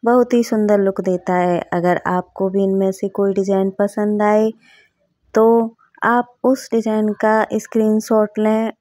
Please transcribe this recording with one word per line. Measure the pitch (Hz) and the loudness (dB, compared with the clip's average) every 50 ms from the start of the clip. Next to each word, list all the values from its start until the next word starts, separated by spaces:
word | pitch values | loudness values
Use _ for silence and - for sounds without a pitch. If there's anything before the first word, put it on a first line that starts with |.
| - | 0
बहुत | 233 240 254 240 240 - | 2 2 2 2 2 2
ही | 240 233 | 0 0
सुंदर | - 233 214 214 208 208 202 | 0 0 -2 2 2 2 2
लुक | 196 190 190 196 | 2 0 -2 -2
देता | 185 190 185 180 - - 185 | -4 -2 -4 -4 -2 -2 0
है। | 180 180 180 175 170 - - - | 0 2 0 0 -2 -2 -4 -4
अगर | 175 170 180 180 - - | -2 0 0 0 0 -2
आपको | - 185 180 180 _ _ - 196 190 | -4 -4 -4 -4 _ _ -4 -4 -2
भी | 185 196 196 | -2 -2 -2
इनमें | 196 190 190 196 190 190 | 0 0 0 0 -2 -2
से | - - 196 | -4 -8 -8
कोई | - - 202 196 196 | -4 -2 -2 0 0
डिज़ाइन | 196 196 196 196 190 196 196 190 - | -2 0 0 0 0 0 -2 -2 -2
पसंद | 202 202 - - 208 208 208 208 208 | -4 -2 -2 -4 -2 -2 0 0 2
आए | 208 214 214 220 220 220 _ _ _ _ _ _ _ _ _ _ _ _ _ _ _ _ | 2 2 2 2 0 -4 _ _ _ _ _ _ _ _ _ _ _ _ _ _ _ _
तो | 220 220 226 233 233 226 226 226 _ _ _ _ - - | 2 4 4 4 2 0 -2 -6 _ _ _ _ -4 -2
आप | 220 233 240 247 - _ _ - | 0 0 0 -2 -4 _ _ 0
उस | 247 262 262 - - - | 0 0 0 -4 -4 -4
डिज़ाइन | 226 214 226 214 214 214 214 208 - | -2 -2 0 -2 0 -2 -2 -2 -2
का | - 214 214 220 214 - 208 | 0 0 2 2 0 -2 -4
स्क्रीनशॉट | 214 - - - 226 214 214 214 220 214 - 226 220 214 208 - - | -6 -6 -4 -2 0 0 2 0 0 0 0 0 0 0 0 -2 -2
लें | 214 214 220 220 226 220 - _ | -2 0 0 0 -2 -4 -8 _